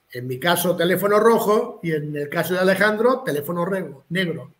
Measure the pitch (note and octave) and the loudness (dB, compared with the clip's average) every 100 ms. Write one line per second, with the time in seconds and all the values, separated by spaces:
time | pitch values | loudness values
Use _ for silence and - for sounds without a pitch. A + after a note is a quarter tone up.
0 | _ B2 B2 B2+ E3+ F3 F#3 F3 E3+ F3+ | _ -12 -8 -4 0 0 0 2 2 2
1 | G3+ G#3 A3+ A3 F#3+ A3 - - E3+ D#3 | 2 4 4 4 2 0 0 -6 -4 -4
2 | D3+ D3 D3 E3+ E3 F3+ F#3 F#3 G#3 G#3+ | -4 -6 -6 -4 -2 0 2 4 2 2
3 | A#3 A#3+ - C#3+ C#3+ F3 F3 G3 D#3 - | 2 2 -2 -4 -4 -4 -2 -4 -6 -12
4 | - F3 F3 C3 B2+ _ | -8 -4 -4 -6 -12 _